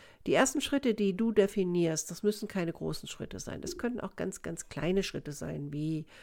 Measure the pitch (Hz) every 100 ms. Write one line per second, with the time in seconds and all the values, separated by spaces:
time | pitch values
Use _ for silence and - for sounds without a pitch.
0 | - - - - 262 302 - 277 262 214
1 | 202 185 226 214 196 208 180 175 165 160
2 | - 170 208 208 208 196 170 165 160 160
3 | - - - - - - 73 - 240 247
4 | 190 - 180 190 170 165 - - 151 190
5 | 185 123 147 147 - 156 147 147 156 156
6 | 151 -